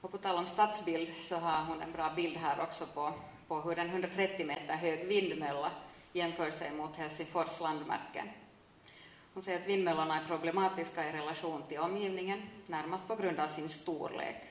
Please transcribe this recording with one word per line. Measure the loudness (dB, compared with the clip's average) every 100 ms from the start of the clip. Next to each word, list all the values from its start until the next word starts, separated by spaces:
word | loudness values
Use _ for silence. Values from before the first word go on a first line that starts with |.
Och | -8
på | -2
tal | 2 4
om | 2
stadsbild | 6 6 6 2 2 0 -4
så | -2 0
har | 4 2 2
hon | -2
en | -4
bra | -2 0 2
bild | 0 2
här | 0 2
också | 0 -2 -4
på, | -2 -2 -2 -10 -16 -4
på | -2
hur | 0 0
en | 2
hundratrettio | 0 0 2 2 2 -2
meter | -2 -2 0
hög | 2 0 4
vindmölla | 4 4 0 0 0 -2 -4 -12 -16 -4
jämför | 0 0 2 -2
sig | -2 -4
mot | -4 -6 -4
Helsingfors | -6 -4 -2 0 0 0
landmärken. | 0 -2 -2 -4 -4 -8 -8 -10 -18 -20 -20 -20 -20 -20 -20 -20 -14
Hon | -12
säger | -4 -2
att | 2
vindmöllorna | 4 4 4 4 2
är | 2
problematiska | 0 2 4 4 2 -4 -2 -2
i |
relation | -2 -4 -2 -2 -4 -6
till | -2
omgivningen, | 0 0 -2 -2 -2 -4 -6 -12 -6
närmast | -4 -2 -4 -4
på | 0
grund | 2 2
av | 0
sin | 0 -4
storlek. | -4 -4 -2 -4 -4 -4 -6 -12